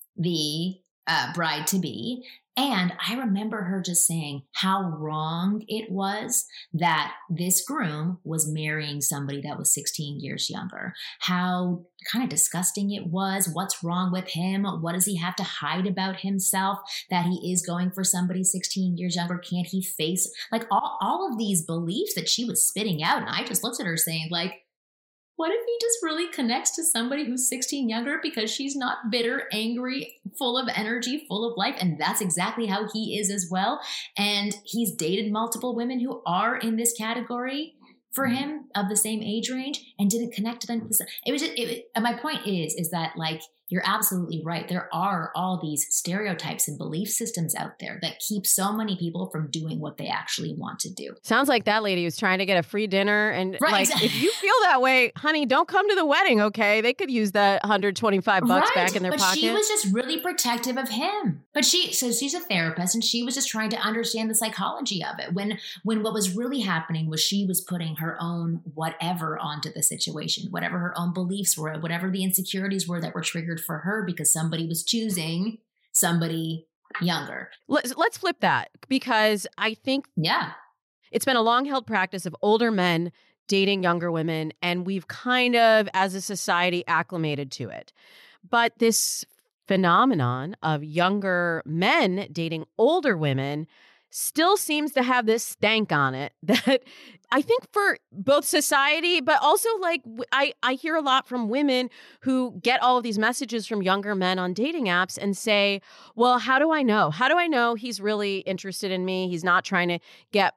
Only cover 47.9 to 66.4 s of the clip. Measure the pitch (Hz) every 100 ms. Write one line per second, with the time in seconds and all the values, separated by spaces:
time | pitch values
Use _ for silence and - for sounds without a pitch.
47.9 | - 165 - - 208 190 - 196 214 214
48.9 | 180 170 170 185 156 151 160 156 156 147
49.9 | - - - - - 156 156 - - -
50.9 | 190 - - - 226 277 240 208 214 214
51.9 | 180 170 - 202 185 190 185 160 208 214
52.9 | 196 202 208 214 160 185 190 311 202 196
53.9 | 233 214 - 330 - 392 494 370 262 254
54.9 | 262 240 - 302 311 269 269 339 359 392
55.9 | 392 320 302 381 220 208 208 208 214 233
56.9 | 269 349 240 214 202 202 196 202 208 202
57.9 | 190 226 196 220 190 233 247 453 523 180
58.9 | 190 185 - 185 190 - - 415 427 196
59.9 | 214 254 320 349 - 240 240 254 254 233
60.9 | 220 339 415 277 143 - 294 - 359 349
61.9 | - 247 233 277 339 - 185 165 160 180
62.9 | 233 226 240 240 277 - 220 220 220 214
63.9 | 226 233 226 220 220 220 220 196 240 269
64.9 | 185 143 - - 180 202 - - - 208
65.9 | 220 214 208 190 190